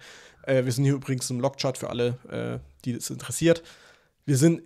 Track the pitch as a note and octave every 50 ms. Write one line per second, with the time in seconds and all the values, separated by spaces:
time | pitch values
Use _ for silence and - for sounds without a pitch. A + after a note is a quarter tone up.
0 | - - - - - - - _ - - C3+ C3 B2 C3 A#2 A#2+ C#3 C#3 C#3+ C3+
1 | C3 - C3+ B2+ - - B2+ B2 B2 C#3 - - - C#3 B2+ - - - - A#2+
2 | A#2+ A#2+ B2 B2+ - - - A#2 A#2 A#2+ A#2+ B2 - - _ _ - B2+ A#2+ -
3 | - - C3 B2 - - A#2+ - D#3+ E3 E3 E3 - - - - - - _ _
4 | _ _ _ _ _ - C#3+ B2+ C#3 E3 E3+ - -